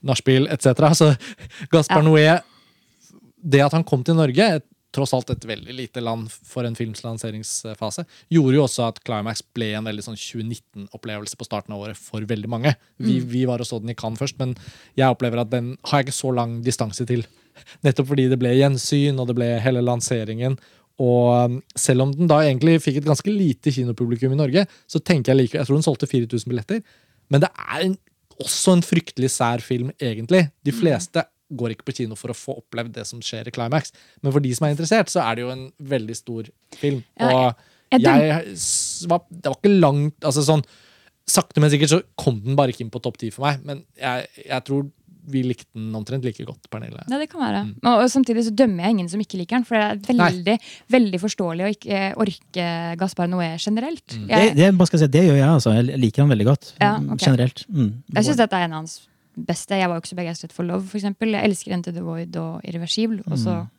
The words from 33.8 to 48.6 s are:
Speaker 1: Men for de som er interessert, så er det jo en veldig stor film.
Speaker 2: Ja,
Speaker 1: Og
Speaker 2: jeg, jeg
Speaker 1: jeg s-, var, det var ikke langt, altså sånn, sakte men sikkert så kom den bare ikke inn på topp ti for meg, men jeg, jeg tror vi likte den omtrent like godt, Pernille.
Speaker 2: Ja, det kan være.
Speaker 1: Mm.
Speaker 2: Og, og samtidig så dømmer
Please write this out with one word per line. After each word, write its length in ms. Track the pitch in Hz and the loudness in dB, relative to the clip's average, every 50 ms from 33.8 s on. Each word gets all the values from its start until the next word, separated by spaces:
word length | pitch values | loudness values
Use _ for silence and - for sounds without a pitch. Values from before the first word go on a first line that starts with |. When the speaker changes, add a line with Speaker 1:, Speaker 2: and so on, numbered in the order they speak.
| - - _ _ _ _ _ _ - | -2 -4 _ _ _ _ _ _ -4
Speaker 1:
Men 80 | 139 | 0
for 80 | 131 147 | 0 0
de 140 | 143 127 123 | 0 0 -2
som 120 | 113 156 | -2 -2
er 40 | 147 | -2
interessert, 360 | 147 139 165 160 214 226 185 - | -2 -2 0 0 2 2 0 0
så 100 | - 180 131 113 | -2 -2 0 0
er 60 | 113 | -2
det 60 | 117 123 | -4 -6
jo 60 | 123 | -8
en 200 | 131 131 131 - _ _ 147 | -10 -12 -14 -18 _ _ -8
veldig 320 | 135 139 123 110 107 117 | -4 -4 -4 -4 -6 -12
stor 300 | - _ - 117 113 107 - _ _ _ _ - | -12 _ -10 -10 -10 -10 -12 _ _ _ _ -12
film. 300 | - - 143 143 127 117 _ _ - | -4 -2 -2 -2 -4 -8 _ _ -2
Speaker 2:
Ja, 80 | 117 | 2
Speaker 1:
Og 280 | 127 127 127 127 123 120 _ _ _ _ _ _ _ | 2 4 4 4 2 0 _ _ _ _ _ _ _
Speaker 2:
jeg, 100 | 262 262 | 4 6
jeg 200 | - - - - | 6 6 6 6
Speaker 1:
jeg 340 | 151 156 151 165 170 - 185 | 4 4 0 -2 -4 -8 -10
s-, 500 | - - - - - - - - - 170 170 | -8 -4 -4 -4 -4 -4 -6 -8 -8 -2 0
var, 100 | 170 175 _ _ | 0 0 _ _
det 140 | 170 175 - 143 | -20 -8 -6 -6
var 60 | 135 _ | -6 _
ikke 180 | - 202 202 185 | 4 4 6 8
langt, 340 | 165 143 139 143 147 151 - _ - | 6 6 4 2 0 -2 -4 _ -4
altså 180 | 151 127 151 143 | -2 0 2 2
sånn, 180 | 135 156 151 - _ _ _ _ _ _ _ _ _ _ _ _ | 4 2 2 0 _ _ _ _ _ _ _ _ _ _ _ _
sakte 320 | - - 180 170 _ - 156 | 0 0 0 0 _ 2 2
men 100 | 151 151 | 4 4
sikkert 200 | 147 143 151 139 | 4 4 4 4
så 120 | 151 180 - _ _ | 2 2 0 _ _
kom 220 | - - 139 120 107 | -4 -2 -2 -2 -2
den 140 | 101 127 135 | -4 0 2
bare 140 | 143 139 127 | 2 2 2
ikke 100 | 117 - 117 | 0 -6 -10
inn 40 | 110 | -10
på 120 | - 117 | -10 -8
topp 160 | - 123 107 | -8 -8 -8
ti 120 | - 120 110 | -8 -12 -12
for 120 | - - 135 | -8 -4 -2
meg, 200 | 147 143 131 147 | -2 -2 -4 -8
men 180 | 143 143 139 _ _ _ - | -14 -14 -14 _ _ _ -8
jeg, 280 | 131 131 123 127 - - _ - - | -6 -4 -4 -4 -8 -12 _ -20 -10
jeg 160 | - 135 127 - | -6 -6 -6 -4
tror 260 | - 139 139 139 143 _ _ _ _ - _ - | -4 -4 -4 -4 -6 _ _ _ _ -20 _ -14
vi 160 | 151 135 131 127 | -6 -4 -4 -2
likte 240 | 127 120 - - _ _ | -2 -4 -6 -10 _ _
den 180 | 113 110 110 110 | -10 -10 -8 -8
omtrent 300 | 110 104 - 131 135 123 | -8 -8 -6 -8 -6 -6
like 200 | 123 110 - - | -6 -8 -8 -14
godt, 260 | 107 - _ _ _ | -14 -16 _ _ _
Pernille. 320 | - 110 113 117 110 - - | -12 -12 -12 -14 -16 -16 -10
Speaker 2:
Ja, 100 | - 254 285 | -8 -6 -6
det 100 | 302 302 | -6 -8
kan 120 | - 339 | -6 -6
være. 240 | 262 220 202 196 208 | -4 -4 -4 -4 -6
Speaker 1:
Mm. 80 | 214 202 - - | -8 -10 -2 0
Speaker 2:
Og, 160 | 240 247 208 240 | 2 4 4 4
og 40 | 254 | 2
samtidig 340 | - 269 262 - 226 226 233 | 2 2 2 2 0 -2 -2
så 80 | 226 208 | -2 2
dømmer 300 | 208 | 2